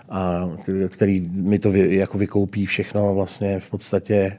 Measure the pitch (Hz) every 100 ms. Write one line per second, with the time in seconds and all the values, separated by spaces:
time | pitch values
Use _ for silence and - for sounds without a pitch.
0 | - 95 92 87 90 82 - 95 92 -
1 | 98 95 85 95 92 101 104 98 87 95
2 | 98 98 101 101 98 107 95 - 95 104
3 | 101 98 95 - 101 95 - - - 98
4 | - 104 95